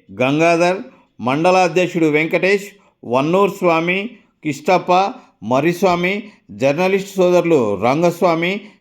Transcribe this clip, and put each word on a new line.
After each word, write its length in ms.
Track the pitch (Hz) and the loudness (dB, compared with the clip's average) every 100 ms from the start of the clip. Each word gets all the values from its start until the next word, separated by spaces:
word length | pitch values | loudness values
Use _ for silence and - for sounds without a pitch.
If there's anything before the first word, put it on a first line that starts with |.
| _ 95 | _ -4
గంగాధర్, 560 | 127 147 165 170 175 185 247 - _ _ | -2 2 2 2 2 -2 -8 -20 _ _
మండల 360 | 110 139 170 185 | -4 0 2 2
అధ్యక్షుడు 480 | 180 160 180 180 160 | 2 0 -2 0 0
వెంకటేష్, 600 | 151 160 170 185 202 190 - _ _ - | 0 0 0 0 -2 -4 -18 _ _ -4
వన్నూరు 460 | 120 147 180 196 | -2 2 2 2
స్వామి, 580 | - 180 165 170 185 208 - _ _ | 0 0 0 0 -4 -6 -12 _ _
కిష్టప్ప, 720 | 156 139 - 185 180 180 202 247 - _ | -8 -6 0 0 2 0 0 -6 -20 _
మరిస్వామి, 800 | 104 127 151 175 196 175 180 202 220 - _ | -4 0 0 0 0 0 -2 -4 -8 -20 _
జర్నలిస్ట్ 640 | 101 131 143 185 196 190 - | -4 -2 0 0 -2 -4 0
సోదరులు 680 | 180 180 170 160 110 101 | 2 2 2 2 2 0
రంగస్వామి, 800 | 113 143 175 170 190 165 175 196 - _ | 0 2 0 0 0 0 -2 -6 -10 _